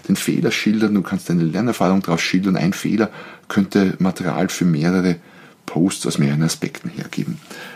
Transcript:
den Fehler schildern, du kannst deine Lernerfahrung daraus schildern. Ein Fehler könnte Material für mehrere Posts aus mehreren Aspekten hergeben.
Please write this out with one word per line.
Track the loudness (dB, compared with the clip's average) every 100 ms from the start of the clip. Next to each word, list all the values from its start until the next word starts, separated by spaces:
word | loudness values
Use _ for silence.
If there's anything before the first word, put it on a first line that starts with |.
| -2
den | 0
Fehler | 0 0 0
schildern, | 0 0 2 2
du | 2
kannst | 0 -4 0
deine | 0
Lernerfahrung | 2 0 -2 2 2 2
daraus | 2 0
schildern. | 0 0 2 2
Ein | 0
Fehler | 0 0 0 0 -4 -18 -16 -4
könnte | 0 2 2 2 2
Material | -2 0 -2 0 -2
für | 0
mehrere | 2 2 2 2 2 0 -6 -20 -20 -20 -6
Posts | 0 0 0 -4
aus | 0
mehreren | 0 2
Aspekten | 0 -2 -6 -8 -10
hergeben. | -10 -8 -6 -6 -8 -12 -18 -16